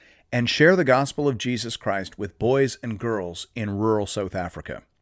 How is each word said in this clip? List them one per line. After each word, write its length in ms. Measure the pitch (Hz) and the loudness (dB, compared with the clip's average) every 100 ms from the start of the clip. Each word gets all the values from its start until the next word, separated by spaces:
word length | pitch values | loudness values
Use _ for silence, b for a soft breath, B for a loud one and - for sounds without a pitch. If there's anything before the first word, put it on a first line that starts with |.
| b b _ | b b _
and 180 | 123 120 | -2 0
share 280 | - 156 185 | 6 6 6
the 80 | 139 | 4
gospel 420 | 127 143 - 143 | 4 2 -2 -2
of 100 | 117 | -2
Jesus 380 | 123 120 113 - | -4 -4 -6 -6
Christ 420 | 107 98 92 - | -4 -4 -6 -10
with 220 | 98 - | -10 -2
boys 380 | 113 135 135 - | 2 4 2 -2
and 160 | 117 101 | -8 -6
girls 500 | 117 110 87 85 - | -4 -4 -4 -10 -12
in 240 | 123 107 98 | -8 -4 0
rural 280 | 110 107 101 | 2 2 0
South 280 | - 95 | -4 -4
Africa. 500 | 95 87 82 - 64 _ _ | -4 -6 -8 -12 -14 _ _